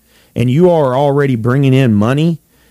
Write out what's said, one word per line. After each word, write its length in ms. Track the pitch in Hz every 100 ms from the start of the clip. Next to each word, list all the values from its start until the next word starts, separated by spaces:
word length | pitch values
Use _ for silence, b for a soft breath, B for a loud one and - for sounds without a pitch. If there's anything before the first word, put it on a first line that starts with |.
| b b b -
and 140 | 123
you 220 | 135 180
are 240 | 170 135 127
already 400 | 147 139 139 120
bringing 400 | 117 131 135 131
in 180 | 131
money, 480 | 104 110 139 165 160 b b b